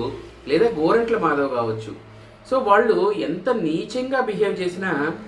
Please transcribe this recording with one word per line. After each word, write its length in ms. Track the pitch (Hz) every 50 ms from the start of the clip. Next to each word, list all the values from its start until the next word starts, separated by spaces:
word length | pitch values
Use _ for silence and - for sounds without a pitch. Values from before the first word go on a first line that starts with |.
| 120 135 143 - - - - - - 123
లేదా 200 | 147 165 233 226 - 151
గోరంట్ల 360 | 156 175 226 233 233 226 226 -
మాధవ్ 380 | 165 156 143 143 139 131 123 120
కావచ్చు, 340 | 117 110 110 110 - 104 - - - - - - - - - - - -
so, 80 | 254 262 214 202
వాళ్ళు 280 | 202 214 247 220 190 - 190 208 202 165 135 135
ఎంత 200 | 170 190 - 254
నీచంగా 720 | 240 214 170 151 160 190 220 226 - 254 254 262 269 254
బిహేవ్ 400 | 220 214 196 180 208 202 185 180
చేసినా 300 | 180 175 180 190 190 185 160 139 147 160 208 - -